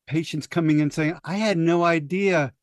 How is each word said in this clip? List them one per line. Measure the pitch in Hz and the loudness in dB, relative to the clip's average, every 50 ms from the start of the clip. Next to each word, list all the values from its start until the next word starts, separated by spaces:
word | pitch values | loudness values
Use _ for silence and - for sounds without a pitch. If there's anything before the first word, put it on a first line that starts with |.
| _ | _
patients | - 139 160 156 - - 156 - | -4 -4 -4 -4 -4 -8 -8 -10
coming | - - 175 160 156 151 151 | -4 -4 0 2 2 2 2
in | 151 143 | 2 0
saying, | - 165 156 156 170 - - | -2 -2 -2 -2 -4 -6 -8
"I | 151 180 | -8 -4
had | 208 220 214 196 165 | -2 -2 0 0 2
no | 160 170 170 175 170 | 2 2 2 4 2
idea | 170 170 165 151 135 180 190 196 196 180 160 143 131 - _ | 2 2 0 -2 -2 -2 0 2 2 2 2 0 -2 -6 _